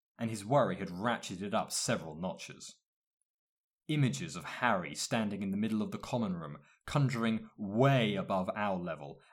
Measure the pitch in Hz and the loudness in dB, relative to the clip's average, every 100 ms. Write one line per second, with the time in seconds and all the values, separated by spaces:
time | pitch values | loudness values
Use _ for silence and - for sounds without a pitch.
0 | _ - 113 107 101 139 101 92 90 90 | _ -6 -4 -4 2 4 4 0 -4 -2
1 | 120 113 - 90 101 104 82 - - 104 | -2 -2 -4 -6 -2 -2 0 -2 0 -2
2 | 80 78 90 - - - - - _ _ | -4 -6 -6 -6 -12 -14 -16 -18 _ _
3 | _ _ _ _ _ _ _ _ - 151 | _ _ _ _ _ _ _ _ -2 2
4 | 127 - 82 82 - - 123 95 76 76 | 2 0 -6 -8 -8 0 2 2 -2 -6
5 | - 117 104 98 98 101 110 110 98 104 | -2 0 0 -2 -2 0 0 0 -2 -4
6 | - 123 104 85 76 73 - _ - 147 | -4 -2 -2 -4 -8 -12 -16 _ 0 4
7 | 131 117 113 110 - - 101 110 139 131 | 4 4 2 2 -2 -8 0 4 6 6
8 | 107 98 92 95 92 107 104 92 87 78 | 4 2 0 0 0 0 0 0 -2 -6
9 | 71 - - | -8 -12 -16